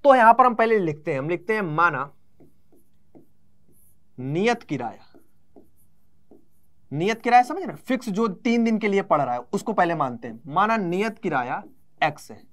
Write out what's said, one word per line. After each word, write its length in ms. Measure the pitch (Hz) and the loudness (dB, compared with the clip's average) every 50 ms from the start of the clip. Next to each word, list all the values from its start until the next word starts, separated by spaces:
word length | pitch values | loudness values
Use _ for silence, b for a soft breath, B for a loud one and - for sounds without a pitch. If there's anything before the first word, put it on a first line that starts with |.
| - | 8
तो 100 | 285 262 | 6 6
यहाँ 200 | 254 220 226 233 | 8 8 6 6
पर 120 | 247 254 | 6 4
हम 80 | 247 226 | 4 4
पहले 240 | 226 226 226 226 214 | 2 2 2 2 2
लिखते 320 | 180 160 147 151 - 170 | 2 -2 -4 -6 -6 -6
हैं, 60 | 151 131 | -4 -4
हम 100 | 139 156 | -2 -4
लिखते 260 | 175 170 175 - 220 | -6 -6 -4 -4 -4
हैं 80 | 214 196 | -2 -2
माना 460 | 160 151 165 170 170 147 127 139 143 - - - - - - - - - - - - - - - - - - - - - - - - - - - - - - - - - - - - - - - - - - | -4 0 0 0 0 0 -2 -8 -10 -12 -20 -20 -20 -20 -20 -20 -20 -20 -20 -20 -20 -20 -20 -20 -20 -20 -20 -20 -20 -20 -20 -20 -20 -20 -20 -20 -20 -20 -20 -20 -20 -20 -20 -20 -20 -20 -20 -20 -20 -16 -12
नियत 440 | 127 135 147 170 208 233 233 233 | -8 -6 -4 0 0 0 -2 -2
किराया, 420 | - - 156 127 120 113 101 - - - - - - - - - - - - - - - - - - - - - - - - - - - - - - - - - - - - - - - | -6 -8 -8 -8 -8 -10 -12 -14 -20 -20 -20 -20 -20 -20 -20 -20 -20 -20 -20 -20 -20 -20 -20 -20 -20 -20 -20 -20 -20 -20 -20 -20 -20 -20 -20 -20 -20 -20 -20 -20 -20 -20 -20 -20 -16 -10
नियत 280 | 135 147 170 208 226 226 | -6 -4 -2 -2 -4 -2
किराया 200 | - 240 240 247 | 0 4 6 6
समझ 200 | 247 247 302 381 | 4 4 -4 -8
रहे 40 | 359 | -8
हैं, 100 | 233 151 - | -10 -12 -14
फिक्स 300 | - - 262 - - 226 | -4 -4 -4 -4 -4 -6
जो 160 | 185 202 233 226 | -4 -2 -2 -2
तीन 360 | 175 - - 233 233 240 226 | -4 -4 -2 0 0 2 2
दिन 140 | 226 220 214 | 0 0 0
के 100 | 220 208 | 0 0
लिए 140 | 196 196 190 | 0 0 2
पड़ 160 | 196 170 151 | 2 0 0
रहा 140 | 139 123 123 | 2 -2 -4
है 60 | 123 123 - | -6 -6 -6
उसको 200 | - 196 - 240 | -8 -6 -4 -4
पहले 220 | 208 196 180 170 170 | 0 0 0 0 0
मानते 320 | 156 147 131 120 117 - 120 | -2 -4 -4 -4 -10 -12 -14
हैं। 120 | 110 113 - 135 | -14 -14 -16 -6
माना 280 | 147 175 202 220 226 220 | -2 0 0 0 0 -2
नियत 400 | 190 170 175 190 214 226 208 - | -2 -4 -2 -2 -4 -4 -6 -6
किराया 440 | - 185 151 127 120 127 151 190 - - - - - - - - | -6 -4 -4 -4 -4 -4 -8 -10 -10 -16 -20 -20 -20 -20 -4 -2
एक्स 300 | 160 156 151 - - - | -2 -2 -2 -6 -18 -20
है 100 | 110 101 - - | -20 -20 -20 -20